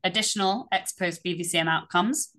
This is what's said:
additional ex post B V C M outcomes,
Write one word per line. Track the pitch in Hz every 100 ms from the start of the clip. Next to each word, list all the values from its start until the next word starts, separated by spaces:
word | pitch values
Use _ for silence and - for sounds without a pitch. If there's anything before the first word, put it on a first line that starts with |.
additional | 185 208 208 208 190 220 -
ex | 190 -
post | - 175 170
B | 180
V | 170
C | 170 170
M | 160
outcomes, | 160 - 175 214 302 -